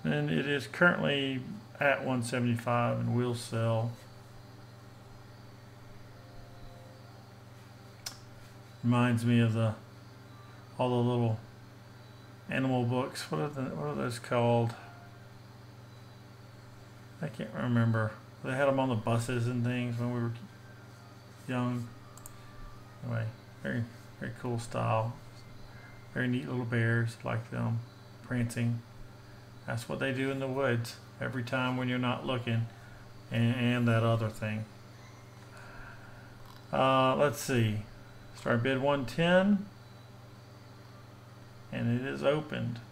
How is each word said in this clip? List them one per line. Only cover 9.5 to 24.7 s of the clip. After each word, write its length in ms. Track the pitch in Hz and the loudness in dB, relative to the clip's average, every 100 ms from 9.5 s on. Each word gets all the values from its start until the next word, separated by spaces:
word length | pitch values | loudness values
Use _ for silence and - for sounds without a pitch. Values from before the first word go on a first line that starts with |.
the, 200 | 113 113 104 - - - - - - - - - - | 4 2 0 -8 -18 -18 -18 -18 -18 -18 -18 -18 0
all 120 | 127 | 2
the 200 | 123 120 | 4 4
little 280 | 123 117 110 - - - - - - - - - - - | 4 4 2 -4 -18 -20 -20 -20 -18 -18 -18 -18 -20 -6
animal 360 | 143 131 127 123 | -2 2 2 2
books. 440 | 123 135 - - | 2 0 -4 -4
What 120 | 156 | -2
are 80 | 151 | -2
the, 140 | 139 | -2
what 240 | 131 165 147 | -4 -4 -4
are 80 | 143 | -2
those 240 | 131 117 | -2 -4
called? 540 | - 123 120 117 113 117 - - - - - - - - - - - - - - - - - - - - - - - - | 0 4 6 6 4 -2 -14 -18 -18 -18 -18 -18 -20 -18 -18 -18 -18 -18 -20 -20 -20 -20 -18 -18 -18 -18 -18 -18 -18 -8
I 60 | 151 | -8
can't 260 | - - | -6 -8
remember. 580 | - 127 120 113 113 110 - - - 135 | -2 2 6 6 4 2 -2 -16 -10 -4
They 60 | |
had 180 | 131 143 | 2 4
'em 100 | 135 | 4
on 80 | 131 | 4
the 80 | 117 | 2
buses 520 | 107 117 117 123 117 | 2 2 2 0 2
and 180 | 127 120 | 2 2
things 340 | 123 123 117 | 2 0 -2
when 140 | 120 | -2
we 80 | 123 | 0
were 100 | 117 117 - - - - - - - - - - - | -2 -4 -10 -18 -18 -18 -18 -18 -20 -20 -20 -16 -6
young. 440 | 127 123 123 120 - - - - - - - - - - - | -2 0 0 -4 -10 -18 -16 -16 -16 -16 -14 -14 -14 -16 -10
Anyway, 220 | 123 117 110 - - - | -4 -2 -2 -6 -16 -10
very, 220 | 139 123 117 - - - | -4 -2 -2 -6 -18 -10
very 100 | 135 120 | -10 -6
cool 200 | 127 117 | -4 -4
style. 540 | 117 | -2